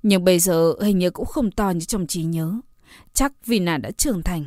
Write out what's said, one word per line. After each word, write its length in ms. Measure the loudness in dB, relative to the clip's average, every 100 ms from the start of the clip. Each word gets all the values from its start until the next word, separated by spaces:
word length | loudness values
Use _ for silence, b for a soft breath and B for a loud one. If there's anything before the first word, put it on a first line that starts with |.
nhưng 200 | 4 4
bây 160 | 4 4
giờ 340 | 4 4 2 2
hình 160 | 0 2
như 140 | 0
cũng 140 | -2 -6
không 260 | -2 -2
to 180 | 0 -2
như 100 | -2
trong 280 | -4 -6 -4
trí 160 | -4
nhớ. 360 | -4 -2 -4 -6 -10 _ b b b
Chắc 200 | -2 -2 -4 -2
vì 140 | 0
nàng 220 | 0 -2
đã 100 | -6
trưởng 320 | -4 -2 -2
thành 220 | -2 -4